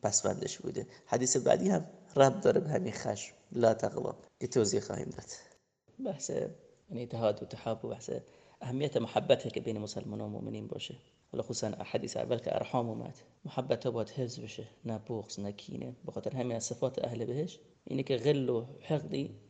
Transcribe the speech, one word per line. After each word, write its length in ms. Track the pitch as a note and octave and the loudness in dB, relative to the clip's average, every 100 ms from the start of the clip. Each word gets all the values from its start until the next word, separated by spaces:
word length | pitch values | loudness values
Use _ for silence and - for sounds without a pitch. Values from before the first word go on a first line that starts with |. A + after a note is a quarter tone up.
پسوندش 560 | G#2 G#2 G2+ F#2+ - - | 2 2 2 0 -2 -4
بوده. 280 | - - A2+ - - | -6 -4 -6 -12 -2
حدیث 300 | A#2 B2+ C#3 | 2 4 4
بعدی 320 | B2 A#2+ F#3 | 6 6 6
هم 160 | F#3 - - - - | 4 2 -12 -4 8
ربط 240 | C3+ G3+ | 8 8
داره 200 | - - | 6 6
به 100 | D#3+ | 4
همین 220 | D3+ F3+ | 0 0
خشم، 420 | A2 A#2+ G#2 - - _ | -4 -4 -4 -6 -14 _
لا 220 | - A2+ | 4 4
تقوا، 420 | A2 G#2 - - - - _ | 6 0 -2 -4 -6 -16 _
که 60 | B2 | 0
توضیح 340 | - G#2 G2+ | 4 4 2
خواهیم 300 | - - C#2 | -2 -6 -6
داد. 200 | - - - - - _ _ _ - C4 | -8 -12 -16 -18 -20 _ _ _ -8 -6
بحث 240 | - - - - - - - _ | -6 -4 -4 -4 -8 -20 -20 _
یعنی 120 | - | -8
اتحاد 400 | A#2+ A#2 A2+ G#2 | -6 0 2 2
و 40 | - | -4
تحاب 380 | - - A2 | -8 -6 -4
و 40 | A#2 | -4
بحث 220 | A#2 - B2 - - - - | -8 -6 -8 -8 -20 -20 -12
اهمیت 360 | B2+ B2+ D3 A#2+ | -6 -2 0 0
محبته 540 | A2+ G#2+ - B2 - | 2 0 6 4 4
که 100 | - | -4
بین 180 | - A2 | -4 -4
مسلمان 420 | G#2 - G2+ G#2 | -4 -6 -6 -6
و 80 | G#2+ | -4
مؤمنین 380 | G#2 G#2+ A2 G#2+ | -6 -6 -6 -6
باشه. 280 | - - C3 _ _ _ | -8 -8 -12 _ _ _
حالا 100 | - | -6
خصوصاً 280 | A2+ A#2+ A2 G#2 | -4 -2 -4 -4
حدیث 320 | - A#2+ - - | -2 -2 -2 -4
اول 220 | A#2+ A#2+ | 0 -2
که 160 | - | 0
ارحام 340 | - - B2+ A#2+ | -2 0 0 0
اومد، 300 | A2+ A#2+ - - _ | -4 -8 -12 -20 _
محبت 420 | D#3+ - C3 A#2+ B2+ | -8 -6 0 0 0
باید 240 | A#2 G#2+ | -2 -4
حفظ 300 | - B2 A2+ | -4 -4 -6
بشه، 240 | A2+ - A2 - | -12 -10 -14 -10
نه 140 | - A2 | -6 -6
بغض، 400 | A2 A#2 G2+ - | -4 -6 -6 -8
نه 140 | G2+ | -8
کینه. 420 | G#2 - B2 B2 B2 | -8 -10 -10 -10 -10
به 80 | - | -8
خاطر 240 | - - C3 | -6 -4 -2
همین 200 | B2 A2+ | -2 -2
از 80 | |
صفات 400 | - B2+ C3 B2+ | -4 -2 -2 0
اهل 200 | B2 A#2 | -4 -2
بهشت 360 | A2+ B2+ F3 - - _ | -2 -2 -4 -6 -20 _
اینه 180 | - C3 | -4 -2
که 140 | C3+ B2+ | 0 2
غل 320 | B2+ C#3+ B2+ | 4 4 4
و 160 | A#2+ A#2+ - | 0 -2 -10
حقدی 540 | - D#3 D3+ C3+ C#3 - - | -2 -2 0 -4 -4 -8 -18